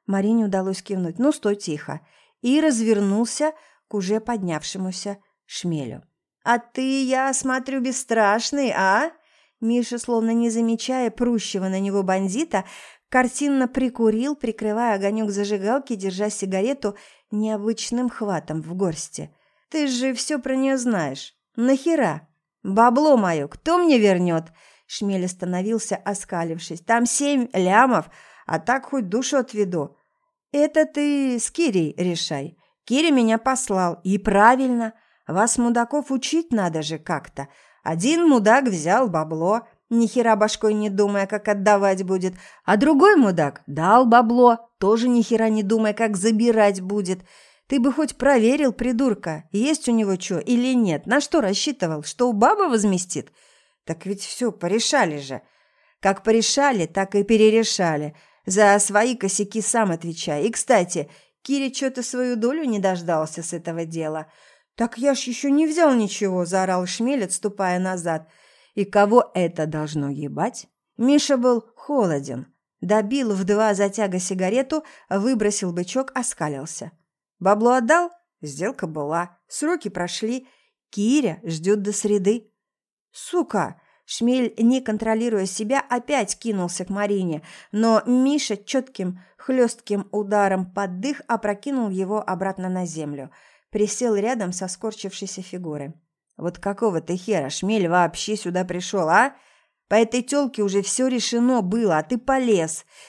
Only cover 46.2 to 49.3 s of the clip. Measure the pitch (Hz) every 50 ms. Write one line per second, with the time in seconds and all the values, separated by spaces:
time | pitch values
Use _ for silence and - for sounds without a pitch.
46.2 | 185 226 226 208 233 240 226 220 208 202 196 190 185 185 202 208 196 175 190 185
47.2 | - _ - - - _ _ _ _ - 269 285 233 285 247 311 311 - - -
48.2 | 247 277 285 247 214 226 269 302 294 262 - - 233 247 254 226 277 254 208 -
49.2 | - 170